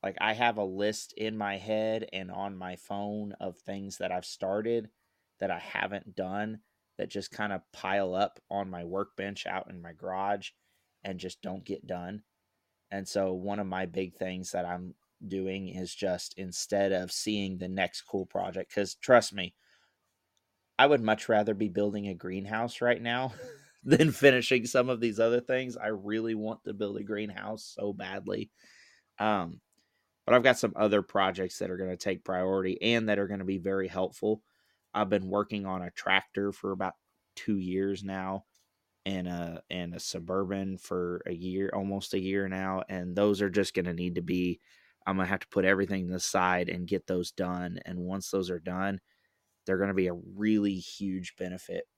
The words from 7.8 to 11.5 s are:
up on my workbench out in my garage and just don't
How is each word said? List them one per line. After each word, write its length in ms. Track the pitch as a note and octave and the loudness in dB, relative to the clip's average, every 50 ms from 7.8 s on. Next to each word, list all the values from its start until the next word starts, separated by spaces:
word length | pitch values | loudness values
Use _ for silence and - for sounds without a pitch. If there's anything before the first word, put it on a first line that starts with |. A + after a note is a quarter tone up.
| - F#2+ F#2+ G2+ G2 F#2 F2+ | -4 0 0 2 2 0 2
up 260 | F#2+ G2+ F#2+ _ - _ _ | 0 0 0 _ -10 _ _
on 200 | - G2+ G2+ F#2+ | -4 -4 -4 -4
my 140 | F#2 F2 F2 | -6 -8 -8
workbench 600 | E2+ F2+ F#2+ G2+ - _ - G2+ G2 G2+ - - | -4 -4 -4 -4 -4 _ -8 -6 -6 -6 -6 -6
out 240 | F#2 F#2 F#2+ - - | -4 -4 -6 -6 -8
in 100 | F#2+ F2+ | -14 -16
my 120 | E2+ E2+ E2 | -16 -16 -16
garage 580 | D#2+ - F#2 F#2 F#2+ G2 G2 G#2 G2+ F#2 - _ _ _ _ _ _ _ _ _ _ _ | -12 -8 -6 -4 -2 0 0 0 0 -2 -10 _ _ _ _ _ _ _ _ _ _ _
and 140 | G2+ F#2+ F2 | -8 -8 -6
just 220 | F2+ F#2 - _ - | -8 -10 -10 _ -8
don't 220 | - | -8